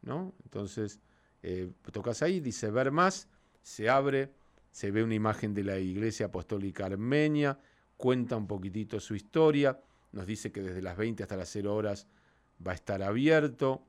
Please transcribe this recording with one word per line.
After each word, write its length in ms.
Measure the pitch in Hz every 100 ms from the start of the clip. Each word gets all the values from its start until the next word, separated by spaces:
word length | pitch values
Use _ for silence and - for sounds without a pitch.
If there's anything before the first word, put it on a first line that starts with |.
¿no? 320 | - 135 185 -
Entonces, 560 | - 101 101 107 107 - _ _ _ _
eh, 280 | 87 90 92 - -
tocas 300 | - 101 113
ahí, 160 | 156 185
dice 320 | 139 110 110
ver 200 | 110 131
más, 380 | 147 185 190 - _ _ _
se 260 | - - 107
abre, 440 | 135 139 135 139 - _ _ _
se 200 | - 101
ve 120 | 101
una 100 | 113
imagen 400 | 110 110 107 107
de 100 | 101
la 140 | 101 98
Iglesia 480 | 92 92 110 107 107
Apostólica 600 | 92 90 104 98 - 95
Armenia, 720 | 98 113 143 151 151 147 135 _ _ _ _
cuenta 400 | 127 127 123 117
un 120 | 101
poquitito 520 | 101 95 98 107 107
su 160 | - 104
historia, 640 | - 160 160 147 143 127 - _ _
nos 140 | 101 92
dice 260 | 107 110
que 100 | 101
desde 200 | 95 92
las 160 | 92 90
veinte 260 | 110 107
hasta 140 | 98 95
las 100 | 92
cero 280 | 107 101 104
horas 320 | 107 101 - _ _ _ _ _ 87
va 60 |
a 20 | 90
estar 260 | - 98
abierto 800 | 98 110 143 160 147 120 139 131